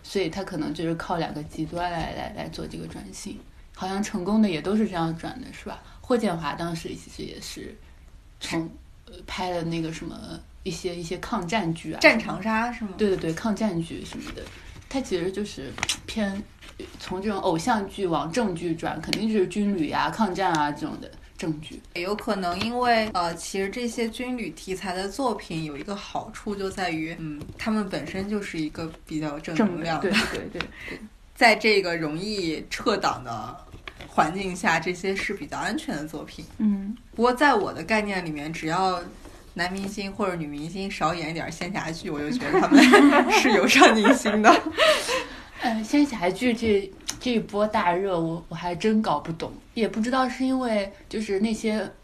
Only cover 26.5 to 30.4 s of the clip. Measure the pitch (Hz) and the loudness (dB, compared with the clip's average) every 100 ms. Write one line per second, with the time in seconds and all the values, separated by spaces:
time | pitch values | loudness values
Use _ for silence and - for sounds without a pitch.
26.5 | 196 190 196 185 160 160 170 160 147 151 | -4 -4 -2 -4 -2 -4 -6 -8 -10 -12
27.5 | - - 214 190 170 135 190 196 214 196 | -8 -2 0 0 -4 -6 -6 -4 -4 -4
28.5 | 170 151 - 165 165 - 156 151 147 156 | -4 -4 -4 -10 -10 -8 -4 -4 -6 -6
29.5 | 165 214 175 165 160 196 208 - - | 0 2 2 -2 0 2 2 0 -4